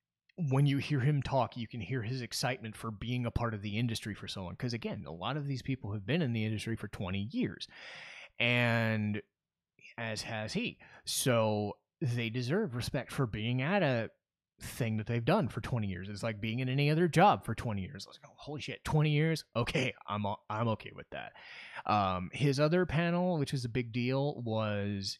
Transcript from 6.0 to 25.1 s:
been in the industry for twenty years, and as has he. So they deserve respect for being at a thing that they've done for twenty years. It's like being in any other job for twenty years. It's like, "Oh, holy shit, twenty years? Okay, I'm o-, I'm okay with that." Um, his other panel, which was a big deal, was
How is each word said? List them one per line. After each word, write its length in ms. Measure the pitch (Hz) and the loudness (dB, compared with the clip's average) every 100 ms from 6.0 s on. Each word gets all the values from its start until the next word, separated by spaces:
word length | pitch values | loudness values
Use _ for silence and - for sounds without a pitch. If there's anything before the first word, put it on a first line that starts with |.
| 98 | 0
been 160 | 165 | 2
in 100 | 139 | 2
the 140 | 113 107 | 2 0
industry 320 | 107 113 110 | -2 -2 -4
for 100 | 101 | -6
twenty 400 | - 95 98 104 | -6 -4 -2 -2
years, 360 | 233 214 - - - - - - - - - | -2 -2 -4 -12 -14 -16 -16 -16 -16 -12 0
and 840 | 120 120 120 117 113 110 107 104 - _ _ _ _ _ - - | 2 4 4 4 2 2 0 -2 -6 _ _ _ _ _ -18 -8
as 240 | 113 110 | -6 -6
has 320 | - 110 110 | -6 -6 -4
he. 260 | 190 247 - - - | -4 -4 -8 -18 -16
So 760 | - - 135 117 110 107 104 - _ - | -6 -2 4 4 4 4 0 -4 _ -4
they 300 | 127 120 113 | -2 0 -2
deserve 440 | 120 120 165 202 | -2 0 0 0
respect 380 | 117 - 135 113 | -2 -2 -4 -4
for 160 | - 123 | 0 0
being 340 | 104 113 127 | 0 0 0
at 220 | 139 202 | 2 2
a 280 | 156 120 107 - _ _ _ _ | 4 2 0 -6 _ _ _ _
thing 340 | - - 117 110 | -10 -2 0 0
that 120 | 107 | 0
they've 180 | 117 117 | 0 2
done 240 | 202 127 | 2 2
for 100 | - | -2
twenty 280 | - 123 104 | -4 -2 -2
years. 200 | 90 98 | -4 -6
It's 160 | 101 | -6
like 160 | 117 104 | -4 -4
being 200 | 110 117 | -2 -2
in 100 | 127 | 0
any 200 | 135 143 | 2 4
other 200 | 156 175 | 4 4
job 340 | 156 202 110 | 8 8 6
for 100 | - | 2
twenty 280 | 110 - 101 | -4 -2 -4
years. 240 | 92 95 - | -4 -8 -14
It's 100 | - | -18
like, 140 | - | -20
"Oh, 40 | - | -18
holy 240 | - 147 | -12 -10
shit, 240 | - 110 - | -8 -8 0
twenty 240 | 156 151 | 4 4
years? 340 | 147 160 160 - 113 | 4 4 0 -2 -2
Okay, 360 | 120 151 127 - - | 0 0 -2 -4 -4
I'm 180 | 104 101 | -2 -2
o-, 140 | 104 - | -4 -4
I'm 200 | 107 117 | 0 0
okay 240 | 107 - - | 0 -4 -14
with 140 | - | -12
that." 240 | 67 55 - - - - - - | -10 -12 -14 -18 -16 -14 -8 0
Um, 440 | 104 95 92 90 | 2 4 0 -2
his 300 | - 143 135 | 0 2 4
other 240 | 151 180 180 | 4 4 2
panel, 520 | 151 170 175 180 165 | 2 2 2 2 2
which 140 | 139 | 0
was 140 | 139 120 | 0 -2
a 40 | |
big 220 | 120 120 | -2 -2
deal, 500 | 120 120 135 143 - | 0 0 2 0 -2
was 800 | 120 110 107 104 101 101 98 | -2 0 2 0 0 -2 -4